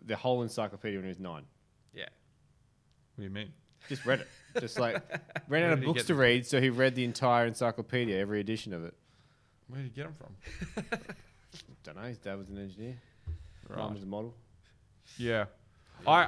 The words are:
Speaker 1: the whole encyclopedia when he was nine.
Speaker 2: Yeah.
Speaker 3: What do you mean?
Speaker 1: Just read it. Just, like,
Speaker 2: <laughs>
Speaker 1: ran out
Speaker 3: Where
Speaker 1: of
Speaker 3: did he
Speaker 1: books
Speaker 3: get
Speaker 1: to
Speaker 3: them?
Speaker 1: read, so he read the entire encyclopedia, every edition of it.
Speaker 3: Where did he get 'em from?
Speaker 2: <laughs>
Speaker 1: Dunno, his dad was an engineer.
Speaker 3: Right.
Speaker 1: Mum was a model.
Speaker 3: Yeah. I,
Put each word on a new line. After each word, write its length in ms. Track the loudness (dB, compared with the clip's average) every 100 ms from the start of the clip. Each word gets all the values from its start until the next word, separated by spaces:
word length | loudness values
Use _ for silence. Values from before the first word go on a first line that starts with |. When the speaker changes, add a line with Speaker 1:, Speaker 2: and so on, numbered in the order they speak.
| -8
Speaker 1:
the 100 | -2
whole 280 | 0 2
encyclopedia 540 | 0 -2 -4 -4 -6 -6
when 60 | -6
he 40 |
was 100 | -8
nine. 240 | -10 -10 -14 _ _ _ _
Speaker 2:
Yeah. 100 | -16 -16 -16 _ _ _ _ _ _ _ _ _ -14
Speaker 3:
What 60 |
do 20 |
you 60 | -10
mean? 200 | -8 -10 -14 _ _ -10
Speaker 1:
Just 160 | -4 0
read 140 | 0
it. 60 | -2 -16 -8 -6
Just, 160 | -4 0
like, 160 | 0 -2
Speaker 2:
<laughs> 520 | -6 -10 -8 -10 0
Speaker 1:
ran 160 | 2
out 40 | 4
Speaker 3:
Where 20 |
Speaker 1:
of 60 | 4
Speaker 3:
did 60 | 4
he 0 |
Speaker 1:
books 140 | 2
Speaker 3:
get 40 | 2
Speaker 1:
to 60 |
Speaker 3:
them? 80 | 6
Speaker 1:
read, 240 | 8 8 4
so 160 | 4
he 80 | 4
read 240 | 6 4 4
the 80 |
entire 420 | 0 2 4 6 4
encyclopedia, 680 | 2 0 0 -2 -2 0 0
every 200 | 0 -2
edition 340 | -2 -4 -4
of 100 | -8 -8
it. 80 | -14 _ _ _ _ _ _ -14
Speaker 3:
Where 140 | -10
did 100 | -10
he 40 | -10
get 100 | -12
'em 80 |
from? 220 | -14 -18 -18 -16 -12 -8 -8
Speaker 2:
<laughs> 160 | -6 -8 -8 -16 -20 -20 _ -20 -20 -20
Speaker 1:
Dunno, 180 | -16 -12
his 140 | -10 -10
dad 180 | -8 -8
was 120 | -8
an 80 | -10
engineer. 380 | -10 -10 -12 -12 -18 _ -12 -10 -12 -20 -12
Speaker 3:
Right. 100 | -8
Speaker 1:
Mum 140 | -6
was 100 | -8
a 20 | -8
model. 280 | -8 -8 -14 -20 -20 _ _ _ _ -20 -6
Speaker 3:
Yeah. 280 | 0 0 0 -6 _ _ -20 -2 6
I, 200 | 6